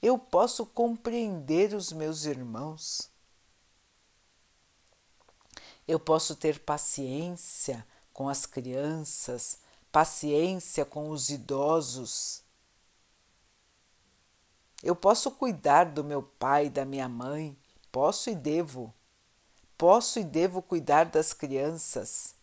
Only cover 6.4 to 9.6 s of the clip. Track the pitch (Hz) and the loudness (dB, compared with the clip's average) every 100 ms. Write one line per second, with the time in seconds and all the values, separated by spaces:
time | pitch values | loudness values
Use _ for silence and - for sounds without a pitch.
6.4 | 160 147 - 147 - - 135 135 170 175 | -2 -2 -4 -2 -2 -2 -4 -6 -6 -6
7.4 | - - - 123 113 _ _ - 135 139 | -4 -2 -2 -4 -10 _ _ -8 -4 -2
8.4 | - - 127 127 147 160 147 - - 123 | -2 -4 -8 -4 -4 -4 -2 -2 -2 -2
9.4 | - - | -2 -4